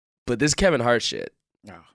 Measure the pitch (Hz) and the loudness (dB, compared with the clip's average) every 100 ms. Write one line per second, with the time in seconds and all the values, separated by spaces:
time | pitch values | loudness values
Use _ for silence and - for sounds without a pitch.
0 | _ _ - 120 147 139 190 143 120 120 | _ _ -6 0 0 2 2 2 2 2
1 | - - - - _ _ 104 85 - | 0 -6 -10 -16 _ _ -20 -20 -20